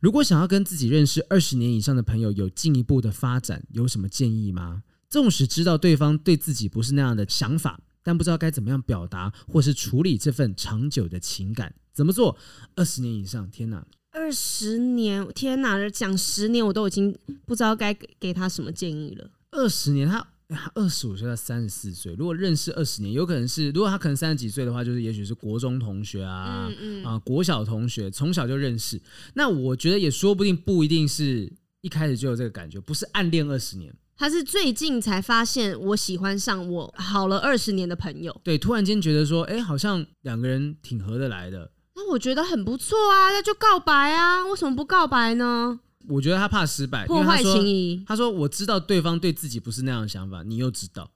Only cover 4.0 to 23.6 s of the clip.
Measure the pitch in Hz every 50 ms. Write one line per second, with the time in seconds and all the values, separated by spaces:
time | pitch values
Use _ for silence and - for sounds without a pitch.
4 | 95 98 - - 135 120 110 110 107 101 95 90 90 87 85 98 - _ _ _
5 | _ _ - 294 277 233 165 - 135 120 - - 170 180 170 151 - 180 160 139
6 | 147 147 151 151 - - 175 143 - - 143 117 113 98 - 110 117 120 139 143
7 | 139 127 120 107 101 98 - - - 110 143 165 - 135 85 - - _ _ _
8 | _ - 170 170 156 170 170 156 165 160 151 - 107 107 135 139 127 - 117 95
9 | 85 87 - 90 90 98 - - - - - 160 135 139 147 - - - - 123
10 | 170 190 151 101 - 151 131 - 143 113 95 - - - 113 107 123 147 139 -
11 | 104 85 80 90 - - - - 95 98 110 107 107 82 - _ _ _ _ -
12 | 147 160 190 208 247 180 - - - - - - - - _ - 180 - - -
13 | 127 120 117 107 98 95 101 120 101 92 - - 117 113 110 87 - _ _ _
14 | _ _ _ 320 320 311 285 247 - - - - 214 208 220 233 247 247 247 240
15 | 226 214 196 196 196 - - - - 269 254 262 269 247 202 196 202 208 202 -
16 | 233 196 196 185 - - - - 202 214 233 240 226 208 190 214 214 196 180 202
17 | 196 202 190 - _ - 285 - _ - 240 220 240 220 220 220 226 208 208 202
18 | - - _ _ - 190 180 180 185 185 175 - 147 101 156 - - 175 156 151
19 | 151 147 - - - - _ _ _ _ - 320 269 226 - - - 143 143 139
20 | 135 151 190 226 - - _ _ _ _ 160 143 - - - - 214 180 151 -
21 | - 120 95 92 110 120 120 113 - - 123 120 117 107 95 - - 104 90 87
22 | - 92 82 92 143 175 170 165 190 190 165 147 - - - - 160 135 - -
23 | 104 101 107 135 175 175 175 135 120 127 - -